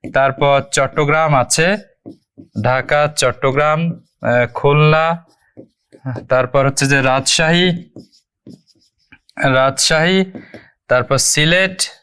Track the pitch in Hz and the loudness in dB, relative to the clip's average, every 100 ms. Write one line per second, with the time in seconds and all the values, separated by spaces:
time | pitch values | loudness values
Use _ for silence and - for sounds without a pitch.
0 | - 135 135 131 143 139 135 - 135 - | -2 0 0 0 0 0 0 -4 -2 -2
1 | 143 156 160 139 123 - 170 208 - _ | 0 0 2 0 0 0 0 -2 -8 _
2 | - - _ - - 110 117 131 127 147 | -20 -20 _ -20 -14 -4 -2 -2 0 0
3 | 151 151 127 120 139 135 151 156 170 - | 0 0 -2 0 -2 0 0 0 -2 -6
4 | _ _ 117 123 120 - 143 147 151 156 | _ _ -2 0 0 -2 0 2 4 2
5 | 160 170 _ _ _ - - _ _ - | 0 -4 _ _ _ -20 -20 _ _ -14
6 | 131 120 - 131 123 139 135 139 135 139 | -12 -12 -2 0 0 0 0 -2 0 0
7 | 131 131 131 - 160 170 180 175 - - | 2 0 0 0 0 2 0 -2 -10 -20
8 | - - _ _ - - _ _ _ _ | -20 -20 _ _ -20 -20 _ _ _ _
9 | _ - _ - 139 131 135 135 - 160 | _ -20 _ -4 0 2 2 0 0 2
10 | 165 190 190 - - - - _ - 127 | 2 2 0 -6 -20 -20 -20 _ -2 0
11 | 123 135 - - 156 180 190 185 - - | 2 0 0 0 2 2 0 -4 -10 -10